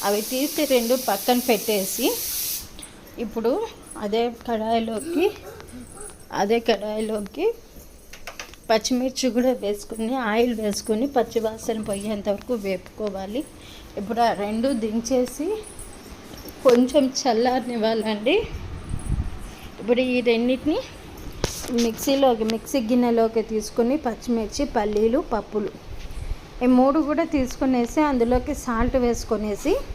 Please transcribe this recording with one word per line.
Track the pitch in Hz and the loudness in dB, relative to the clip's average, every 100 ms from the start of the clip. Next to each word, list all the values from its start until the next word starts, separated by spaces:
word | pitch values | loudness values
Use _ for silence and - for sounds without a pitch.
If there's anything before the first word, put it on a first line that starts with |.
అవి | 202 208 | 2 0
తీసి | 214 262 294 - 294 | 0 0 0 0 4
రెండు | 254 226 254 - | 4 4 0 2
పక్కన | 196 - 247 247 | 0 4 2 4
పెట్టేసి | 208 - 208 190 - 277 466 - - - - - - - - - - | 2 2 0 0 0 0 0 -4 -4 -4 -6 -10 -16 -18 -20 -18 -10
ఇప్పుడు | 226 233 220 330 453 - - - | -6 -2 0 0 -2 -10 -16 -8
అదే | 208 220 240 233 - | -2 0 0 -2 -4
కడాయిలోకి, | 226 220 226 226 220 311 339 392 - 392 - - 247 240 - - - - | -2 2 0 0 -4 -2 0 0 0 -14 -14 -14 -16 -16 -14 -16 -16 -8
అదే | - 202 233 | -2 2 2
కడాయిలోకి | 233 208 208 214 220 214 208 - 403 466 - - - - - - - - - - - | 4 0 0 -4 -2 -4 -6 -2 0 -2 -12 -20 -20 -20 -20 -16 -16 -14 -16 -16 0
పచ్చిమిర్చి | 220 220 254 254 254 262 | 0 2 0 0 0 0
కూడా | 220 247 | 2 2
వేసుకుని | 247 202 208 - 226 226 269 | 2 -2 -4 -6 -6 -2 0
ఆయిల్ | 233 214 247 220 | 0 2 2 2
వేసుకొని | 214 202 - 214 277 | -2 -2 0 0 2
పచ్చివాసన | 262 233 233 220 220 - 220 | 2 2 0 -2 -4 -4 -4
పోయేంత | 214 202 202 208 202 | -2 -4 -4 -4 -2
వరకు | 202 - | -2 -2
వేపుకోవాలి. | 240 196 180 - - 214 190 190 226 320 - - - - - | -4 -2 -4 -6 -6 -6 -6 -6 -6 -6 -12 -18 -18 -12 -10
ఇప్పుడు | 202 226 | -4 2
ఆ | 233 | 2
రెండు | 180 202 220 254 | 2 0 0 2
దించేసి | 254 220 220 226 262 247 - 320 427 427 - - - - - - - - - | 2 0 -2 2 2 2 -2 -4 -4 -8 -16 -16 -16 -18 -18 -16 -16 -16 2
కొంచెం | 269 240 254 302 262 262 | 6 6 6 4 4 0
చల్లారనివ్వాలండి. | 262 220 247 254 240 240 220 226 214 208 220 381 453 - - - - - - - - - - - - - | 0 2 2 2 -2 0 0 2 0 0 2 2 0 -8 -10 -10 -6 -6 -2 -2 -2 -6 -12 -14 -16 -10
ఇప్పుడు | 202 247 | 0 2
ఈ | 254 247 | 4 2
రెండింటిని | 233 226 240 254 294 381 523 - - - - - - - - | 4 2 2 0 0 -2 -4 -12 -16 -12 -12 -6 -6 -6 -4
మిక్సీలోకి, | 240 233 220 - 277 269 226 | 0 0 0 2 4 6 4
మిక్సీ | 220 220 - 277 | 2 0 0 -2
గిన్నెలోకి | 220 247 247 233 226 226 | 2 4 4 4 2 2
తీసుకుని | 214 220 208 - 233 294 | -2 -4 -4 0 2 2
పచ్చిమిర్చి, | 254 214 - 233 220 - 285 | -2 -6 -2 -2 -2 -4 -2
పల్లీలు, | 240 208 208 220 254 - | 0 0 2 4 2 0
పప్పులు | 220 196 214 202 - - - - - - - - - | -4 -2 -4 -4 -8 -12 -12 -10 -8 -6 -8 -8 0
ఈ | 247 | 4
మూడు | 254 262 294 | 6 6 4
కూడా | 277 302 | 2 0
తీసుకునేసి | 330 302 247 - 269 254 240 - | 2 0 0 0 2 2 2 2
అందులోకి | 302 262 233 247 - | 2 4 4 2 0
సాల్ట్ | 285 - 226 247 262 | -4 -2 0 2 4
వేసుకొనేసి | 240 220 - 214 214 202 277 480 539 | 2 0 0 -2 0 -2 0 0 0